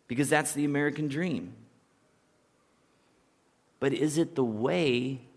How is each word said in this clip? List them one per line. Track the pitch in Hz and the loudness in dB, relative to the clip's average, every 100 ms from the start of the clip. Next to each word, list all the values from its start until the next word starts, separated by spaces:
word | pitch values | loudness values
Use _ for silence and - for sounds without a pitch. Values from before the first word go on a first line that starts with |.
| - | -6
because | 123 143 | -2 2
that's | 151 156 | 2 0
the | 143 | -2
American | 147 143 147 147 151 | 0 2 0 0 -4
dream. | 139 180 120 90 - - _ _ _ _ _ _ _ _ _ _ _ _ _ _ _ _ _ _ _ _ - | -2 -2 -4 -8 -14 -20 _ _ _ _ _ _ _ _ _ _ _ _ _ _ _ _ _ _ _ _ -2
But | 139 | 0
is | - 151 147 | 2 0 2
it | 165 | 0
the | - | 0
way | 127 107 127 175 156 123 127 135 - | 0 0 0 2 2 2 0 -6 -12